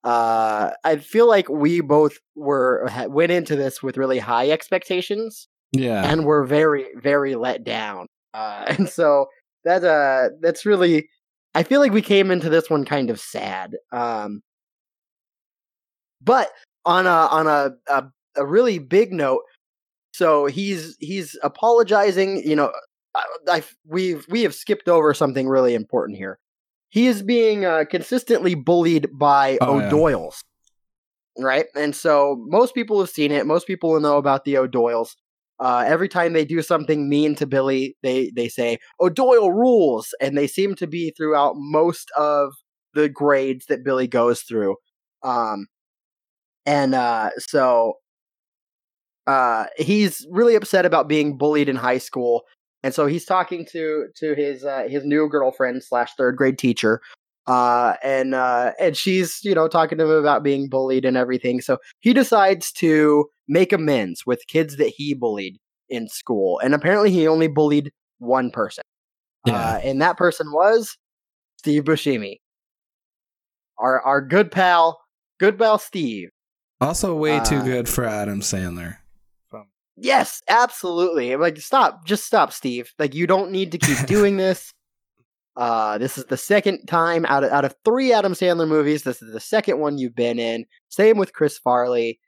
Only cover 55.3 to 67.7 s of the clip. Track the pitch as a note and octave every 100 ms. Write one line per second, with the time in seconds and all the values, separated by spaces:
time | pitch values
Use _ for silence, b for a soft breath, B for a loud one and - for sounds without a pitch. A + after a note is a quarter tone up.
55.3 | D3 C3 - B2+ B2+ - B2 A#2 - B2+
56.3 | - A#2 C#3 B2+ A2+ A2 A2+ B B _
57.3 | _ - B2 B2 A#2+ A#2+ F2+ C3+ C3+ C3
58.3 | C3 B2+ B2 A#2+ - F3+ D3 F#3+ F#3 F3
59.3 | - G#3 E3+ D#3+ E3+ D#3+ D#3 D#3 D#3 D3
60.3 | C#3+ C#3+ C#3 C#3 C3+ C3 C3 C3 B2+ B2+
61.3 | B2+ B2+ B2 - B2+ B _ A3+ B3 B3
62.3 | A3 F#3+ F#3 - - E3 D#3 D3+ D3 D3
63.3 | _ - D#3 F3+ F#3+ D#3 C3+ F#2+ E2+ -
64.3 | A#2+ - D#3 D#3 C#3+ D3+ - D3 C3+ A#2+
65.3 | G2+ F#2+ F#2+ _ _ _ B2 A2 - -
66.3 | A2 F#2+ F2 B2+ D3 D#3 G#3 G#3 F#3 D#3
67.3 | D#3+ D#3+ D3 D3+